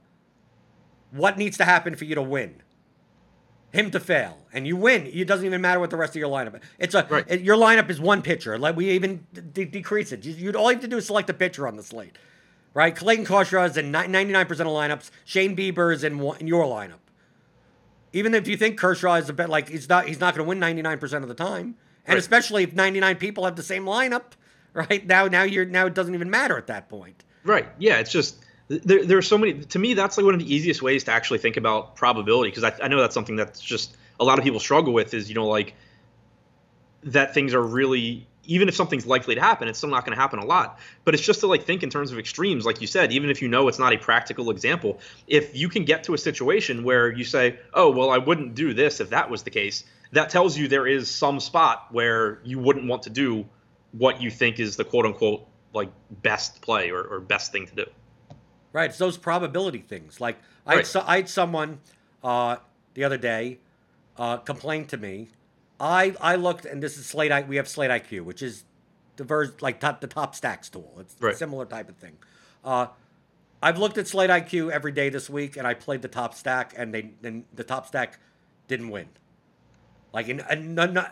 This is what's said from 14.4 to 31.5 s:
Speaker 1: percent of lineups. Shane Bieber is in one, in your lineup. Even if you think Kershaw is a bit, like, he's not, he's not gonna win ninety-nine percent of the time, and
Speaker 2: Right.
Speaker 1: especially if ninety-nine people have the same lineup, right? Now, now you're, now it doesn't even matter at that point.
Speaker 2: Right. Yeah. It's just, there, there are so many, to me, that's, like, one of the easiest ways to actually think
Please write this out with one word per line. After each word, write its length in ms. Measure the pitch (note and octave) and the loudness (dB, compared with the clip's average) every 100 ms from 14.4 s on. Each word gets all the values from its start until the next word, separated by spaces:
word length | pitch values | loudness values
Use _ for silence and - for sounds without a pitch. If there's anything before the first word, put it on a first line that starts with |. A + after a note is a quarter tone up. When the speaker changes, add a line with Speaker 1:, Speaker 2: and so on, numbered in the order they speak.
| F3+ | 2
Speaker 1:
percent 220 | D#3+ D#3+ | 0 -2
of 60 | |
lineups. 360 | D3+ D3 D3 - - | 0 -2 -4 -8 -20
Shane 320 | - F#3+ G3 F#3 | -4 0 0 0
Bieber 360 | F#3+ F3 E3+ | -2 0 2
is 120 | D#3+ | 2
in 140 | D3+ C#3+ | -2 -2
one, 200 | C#3 - | -4 -4
in 80 | D#3+ | 0
your 180 | E3+ | 2
lineup. 360 | D3 A2 F#2+ D#2+ _ _ _ _ _ _ _ _ _ _ _ | 2 -2 -8 -16 _ _ _ _ _ _ _ _ _ _ _
Even 220 | F3+ G#3+ | -4 0
if 120 | A3 F3+ | 2 0
you 120 | G#3 | 0
think 200 | A3 A3 | 0 2
Kershaw 360 | F#3 F3 F3+ | 0 2 2
is 160 | E3+ D3 | 2 0
a 20 | |
bit, 160 | C#3+ E3+ | -4 0
like, 220 | D#3 C#3+ | -2 -2
he's 180 | D#3 C#3 | -8 2
not, 180 | F3+ - | 2 2
he's 140 | C#3 | 0
not 140 | F3+ | 0
gonna 120 | D#3+ D#3+ | 0 -2
win 120 | F#3+ | 0
ninety-nine 400 | E3+ E3 D#3+ D3+ | 0 0 -2 -4
percent 260 | C#3+ D3 | -4 -6
of 40 | B2+ | -6
the 60 | |
time, 420 | A#2+ F3+ F#3+ A3+ A#3 _ _ | -6 -6 -6 -10 -14 _ _
and 100 | - | 0
Speaker 2:
Right. 40 | F#3 | 0
Speaker 1:
especially 460 | F3 A#3 - G#3+ | 4 4 4 0
if 100 | F3 | 0
ninety-nine 420 | E3+ F#3+ F#3+ F#3+ E3+ | 2 2 2 2 0
people 300 | G3 G3+ F#3 | -4 -2 -4
have 100 | E3+ | -4
the 60 | |
same 240 | D#3 F#3+ F#3+ | -6 -6 -2
lineup, 460 | A3 B3+ B3 - _ _ _ _ | 0 0 -2 -6 _ _ _ _
right? 320 | D#3 D#3+ G3+ F#3 | -6 -2 0 4
Now, 220 | F#3 G3 | 4 6
now 160 | F3+ | 4
you're, 200 | G3 G3 | 4 2
now 220 | F#3 F#3 F#3 | 0 2 2
it 80 | |
doesn't 200 | F#3+ F3 | 2 -2
even 140 | F3 F3 | -4 -2
matter 300 | A3 C4+ C#3 | 0 0 -2
at 80 | - | -4
that 240 | G#2+ - | -10 -12
point. 340 | G#2 F2+ - _ _ | -16 -18 -20 _ _
Speaker 2:
Right. 260 | F3 G3 - - | 0 0 0 0
Yeah. 220 | G#3+ A#2 | 4 4
It's 120 | A2+ | 4
just, 320 | E3+ - - - _ - | 0 0 -4 -20 _ -8
there, 360 | D#3 F3 G3 | -2 6 6
there 140 | F3+ F#3+ | 6 4
are 40 | |
so 140 | F3+ G#3 | 6 4
many, 280 | G#3+ C#3+ | 4 0
to 140 | D3 F3+ | -4 -2
me, 140 | A#3 | 0
that's, 220 | G3+ G3 G#3+ | 2 0 4
like, 80 | |
one 100 | G3 | 4
of 60 | F3+ | 4
the 140 | C#3 | 2
easiest 280 | C#3+ E3+ D3 | 0 0 0
ways 220 | C3 C3+ | 2 0
to 60 | C3 | 2
actually 280 | A#2 - A2+ | 0 0 0
think 160 | A#2 | 0